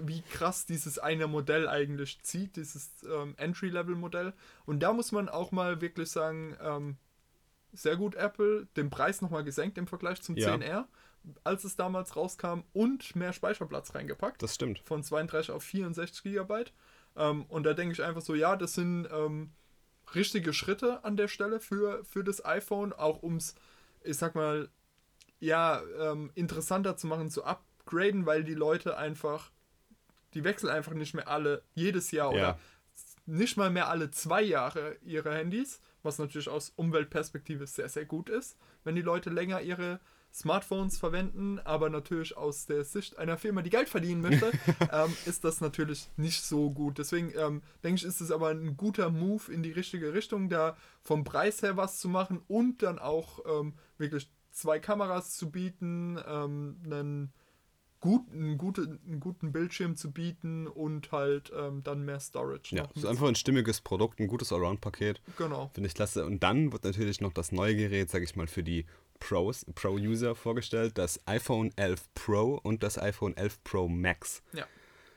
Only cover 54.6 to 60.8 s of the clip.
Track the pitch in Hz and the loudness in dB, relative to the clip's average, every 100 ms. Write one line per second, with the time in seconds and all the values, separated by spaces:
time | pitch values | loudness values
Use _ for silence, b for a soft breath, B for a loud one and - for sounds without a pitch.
54.6 | 160 156 202 208 190 180 180 - 160 180 | 0 0 2 0 0 -2 -4 -6 -6 -4
55.6 | 185 185 175 170 175 170 - 147 143 143 | -4 -4 -4 -2 -4 -6 -4 -4 -2 -4
56.6 | 147 175 165 147 147 143 139 b b b | -6 -8 -6 -4 -2 -4 -6 b b b
57.6 | b b _ - 170 240 247 160 156 147 | b b _ -2 4 4 2 -6 -2 -2
58.6 | 185 190 160 160 175 151 180 180 156 151 | -2 -2 -4 -6 -8 -6 -6 -6 -4 -2
59.6 | 170 - 175 165 151 151 170 170 165 160 | -2 -2 -2 -2 -6 -4 -6 -4 -6 -6
60.6 | 160 - | -6 -4